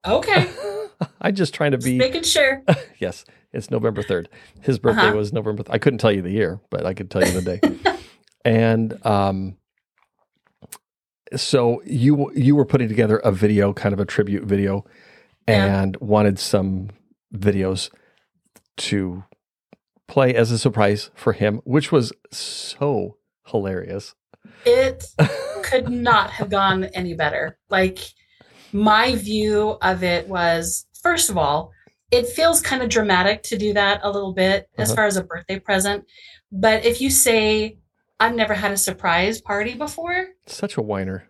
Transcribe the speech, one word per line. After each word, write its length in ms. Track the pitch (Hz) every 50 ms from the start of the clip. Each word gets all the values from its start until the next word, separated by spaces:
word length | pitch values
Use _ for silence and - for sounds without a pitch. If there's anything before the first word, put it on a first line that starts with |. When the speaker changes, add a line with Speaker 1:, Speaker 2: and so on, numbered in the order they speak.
| -
Speaker 1:
Okay. 440 | 175 220 320 - - 403 359 - - - - - 202 196 - 427
Speaker 2:
<laughs> 360 | 403 _ _ 170 - _ _
I'm 140 | - 180 202
just 180 | 196 180 - -
trying 160 | - 151 147
to 60 | 139
Speaker 1:
Just 100 | 123 120
Speaker 2:
be 120 | 131 127 127
Speaker 1:
making 260 | - 262 - 330 339
sure. 380 | - - 311 285 262 277 277 - -
Speaker 2:
<laughs> 300 | - - - - _ _
Yes, 260 | - 90 - - - _ _ _ _ _
it's 180 | - 131 - -
November 320 | - 117 110 113 101 -
third. 260 | - - 98 87 82 - _ - - - _ -
His 160 | - - 131 -
birthday 300 | - 117 110 110 107 107
Speaker 1:
Uh-huh. 80 | 104
Speaker 2:
was 140 | 107 107 101
November 300 | 104 113 107 110 107 104
th-, 120 | 104 - 117
I 40 | 110
couldn't 200 | - 147 127 107
tell 120 | - 113
you 100 | 101 98
the 80 | 90 87
year, 300 | 98 110 104 80 87 104 _ _
but 160 | - 87 82
I 80 | 90 95
could 160 | - 95 92
tell 120 | - 98 90
you 60 | 87 87 92
the 40 |
day. 180 | 90 92 90 98 - - - - - 370 - - - - _ _
Speaker 1:
<laughs> 260 | _ _ _ _ _
Speaker 2:
And, 600 | 120 110 113 113 113 113 113 113 110 - - -
um, 520 | 117 104 101 98 98 95 95 95 95 98 _ _ _ _ _ _ _ _ _ _ _ _ _ _ _ _ _ _ _ _ _ - - - - _ _ _ _ _ _ _ _ _ - -
so 480 | 131 - - - 131 120 117 120 - -
you, 460 | - - 131 117 139 147 139 143 139 -
you 200 | - 120 135 147
were 100 | 147 135
putting 240 | 131 - 135 123 110
together 280 | 110 113 113 107 110 107
a 140 | - 113
video, 400 | 101 90 107 104 107 101 101 101
kind 200 | 101 - - 104
of 80 | 98 95
a 40 | 101
tribute 400 | - - - 104 98 101 92 -
video, 400 | 101 98 98 101 98 98 101 - _ _ _ _ _ _ _ _ _ _ _ _ -
Speaker 1:
Yeah. 340 | 110 101 98 98 98 98
Speaker 2:
and 140 | 98 98 95 -
wanted 380 | - 104 104 107 104 104 95 95
some 520 | - - - 101 95 95 95 92 95 104 - _ _ _ _ _ _ _ -
videos 560 | 101 95 104 98 98 95 95 95 92 - - _ _ _ _ _ _ _ _ _ _ _ _ _ - _ _ _ -
to 460 | - - - 101 95 92 87 92 92 _ _ _ _ _ _ _ _ _ _ _ _ _ _ _ _ -
play 260 | - 139 135 127 123
as 160 | 117 117 113
a 60 | 120 110
surprise 520 | - 131 101 110 107 101 104 104 - - _
for 180 | - - 117
him, 280 | 104 - 101 107 104 113 -
which 260 | - 123 156 143 -
was 220 | 175 143 117 107 - _ _ -
so 880 | - - - - - - - - - - 139 147 139 107 95 92 - _ _ _ _ _ _ -
hilarious. 640 | - 110 98 98 95 90 92 92 87 101 - - _ _ _ _ _ _ _ - - _ -
Speaker 1:
It 400 | 240 240 254 269 262 - - - - _ -
Speaker 2:
<laughs> 440 | 156 - - - 539 571 622 403
Speaker 1:
could 260 | 381 - 269 254 226 247
not 420 | 247 247 240 240 233 214 190 -
have 180 | - - 214 196
gone 360 | 208 196 196 190 190 190 190 - -
any 200 | 185 180 175 170
better. 440 | 160 156 147 143 143 147 160 - _ _ _
Like, 300 | 196 190 190 185 185 - - - _ _ _ _ _ _ - _ _ - - -
my 440 | - 202 214 214 214 220 240 262 254
view 600 | 220 196 208 214 214 214 214 208 208 214 214 214 -
of 200 | - 185 190 180 180
it 240 | 180 175 175 165 190
was, 580 | 190 180 175 170 170 165 170 180 185 - - _ _ -
first 260 | - 349 349 330 330 -
of 60 | 196
all, 360 | 175 151 143 147 156 - - _ _ _ _ _ _ _ _
it 160 | - 240 240 240
feels 320 | - - 320 330 330 330
kinda 240 | - - 269 262 254
dramatic 560 | 226 - 226 214 208 185 180 185 196 214 214 -
to 140 | - 233 190
do 140 | 208 214
that 280 | 202 202 202 196 208 202 202
a 60 | 202
little 220 | 196 202 202 190
bit 360 | 190 185 185 190 196 196 - _ _ -
as 120 | 110 104
Speaker 2:
Uh-huh. 60 | 113
Speaker 1:
far 100 | 220 214
as 100 | 208 196
a 80 | 185 180
birthday 340 | - 170 170 175 - 190 190
present. 460 | _ - 202 190 190 202 202 202 - _ _ - - - - - _ _
But 320 | 208 190 196 220 214 220 220
if 160 | 233 240 233
you 100 | 262 269
say, 680 | 269 - - 247 226 220 214 214 214 214 214 220 214 _ _ _ _ _ _ _ _ _
"I've 140 | 220 233 240
never 180 | 233 220 208 208
had 160 | 196 202 202
a 60 | 196
surprise 640 | 196 - - 190 185 - 185 165 170 185 208 226 -
party 340 | _ - 202 202 214 240 247
before," 540 | 233 302 302 - - 330 349 359 370 370 381 - _ _
Speaker 2:
Such 300 | - - - - 190 -
a 60 | -
whiner. 460 | 113 107 104 95 95 95 95 92 -